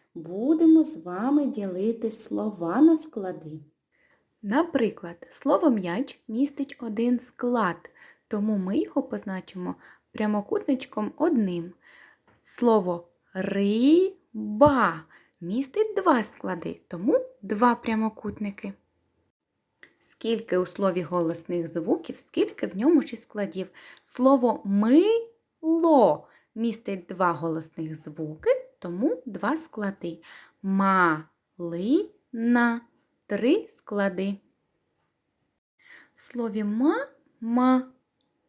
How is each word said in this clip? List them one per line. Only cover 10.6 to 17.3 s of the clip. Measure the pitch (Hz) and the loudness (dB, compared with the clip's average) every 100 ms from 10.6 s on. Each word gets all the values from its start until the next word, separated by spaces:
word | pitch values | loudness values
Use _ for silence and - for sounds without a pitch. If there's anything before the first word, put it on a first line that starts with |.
| - 262 - - 208 - | -2 -2 -4 -6 -6 -2
одним. | 320 262 196 175 170 - _ - - _ _ _ | 0 2 0 -2 -8 -14 _ -20 -20 _ _ _
Слово | - - 240 220 180 175 - _ _ | -14 0 4 4 2 -4 -8 _ _
«риба» | 190 196 196 202 220 262 339 381 - _ 220 214 214 294 269 190 160 - - _ _ | -6 -4 0 0 4 6 6 4 -2 _ -10 -8 4 6 6 2 -2 -12 -20 _ _
містить | 170 226 269 403 440 392 | -6 -6 -4 -2 -2 0
два | 370 254 | 2 2
склади, | 202 - 190 175 170 - _ | 0 -8 -8 -8 -8 -12 _
тому | 170 208 494 508 | -4 0 0 -2